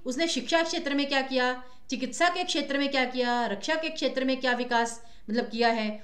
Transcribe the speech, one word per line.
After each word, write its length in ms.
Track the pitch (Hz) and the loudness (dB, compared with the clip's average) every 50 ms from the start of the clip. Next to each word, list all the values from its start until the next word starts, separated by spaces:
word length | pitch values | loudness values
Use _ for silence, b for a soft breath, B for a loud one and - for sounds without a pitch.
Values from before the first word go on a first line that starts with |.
| - | -6
उसने 240 | 254 247 269 330 330 | -6 -2 0 0 0
शिक्षा 340 | - 262 - - 330 330 330 | 0 -2 0 2 2 2 2
क्षेत्र 320 | 330 339 339 - 285 277 | 2 0 -2 -2 0 0
में 140 | 285 285 277 | 0 0 2
क्या 120 | 285 269 | 2 0
किया, 440 | 262 262 262 254 247 247 254 254 B B B B B - | 0 2 0 2 2 2 0 -2 B B B B B -6
चिकित्सा 380 | 269 220 247 - - - 339 359 | -4 -4 -4 -4 0 2 2 2
के 160 | 370 370 359 | 4 2 -2
क्षेत्र 340 | 359 - 320 - 285 277 277 | 0 0 -2 0 0 0 0
में 100 | 285 277 | 0 2
क्या 160 | 285 269 254 | 2 2 0
किया, 420 | 240 247 254 247 240 240 240 233 | 0 0 0 0 2 2 2 0
रक्षा 280 | 214 202 202 - - 320 | 0 -2 -4 -2 0 0
के 140 | 320 320 311 | 0 0 -2
क्षेत्र 360 | 311 - 285 254 254 262 262 | -4 -2 -2 0 0 0 0
में 160 | 262 262 254 | 0 0 2
क्या 120 | 262 254 247 | 2 0 0
विकास 520 | 233 247 254 247 226 233 226 - - B B B B B - | 0 0 0 2 2 2 2 -2 -8 B B B B B -2
मतलब 140 | 208 247 240 | -2 0 0
किया 240 | - - 226 233 226 | -2 0 2 4 4
है, 340 | 226 226 214 214 214 B | 4 4 0 -2 -4 B